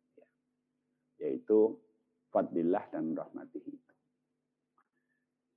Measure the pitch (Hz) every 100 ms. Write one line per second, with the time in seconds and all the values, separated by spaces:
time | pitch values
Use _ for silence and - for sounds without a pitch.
0 | _ _ - _ _ _ _ _ _ _
1 | _ - 76 65 - 107 107 - _ _
2 | _ _ _ 101 90 90 85 98 - 78
3 | 80 82 73 - - - - 285 _ _
4 | _ _ _ _ _ _ _ _ _ _
5 | _ _ _ _ _